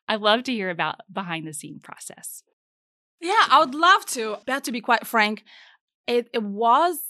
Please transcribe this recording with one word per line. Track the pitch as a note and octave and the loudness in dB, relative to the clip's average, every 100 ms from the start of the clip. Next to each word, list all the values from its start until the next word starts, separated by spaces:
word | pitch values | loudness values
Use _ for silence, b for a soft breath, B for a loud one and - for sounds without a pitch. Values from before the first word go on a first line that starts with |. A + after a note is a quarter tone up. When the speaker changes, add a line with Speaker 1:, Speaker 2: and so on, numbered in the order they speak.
| - | -4
Speaker 1:
I'd | A3 | 0
love | G#3 A3+ | 2 2
to | B3+ | 0
hear | A#3 F#3 | -4 -4
about | E3+ D#3 - - | -4 -6 -6 -12
behind | F#3 F3+ E3 D#3 | -10 -6 -6 -8
the | |
scene | - D3+ - | -12 -14 -16
process. | - - - - - - _ _ _ _ _ _ _ _ | -18 -20 -20 -18 -18 -20 _ _ _ _ _ _ _ _
Speaker 2:
Yeah, | E4+ A4 E4+ | -2 2 4
I | C4+ | 4
would | D#4 | 4
love | C#4+ E4+ G4+ G4+ | 2 4 4 2
to. | B3+ A3 G3+ - | -8 -6 -8 -6
But | C4+ | -6
to | C#4 | -6
be | A#3+ | -6
quite | - A3+ - | 0 0 2
frank, | A3+ G#3 G#3+ _ B B B _ _ - | 0 0 -2 _ B B B _ _ -2
it, | A#3+ A#3+ | -2 -2
it | A#3+ | -4
was | G#3 G3 A#3 C4 F4 D4+ | -4 0 4 4 4 -2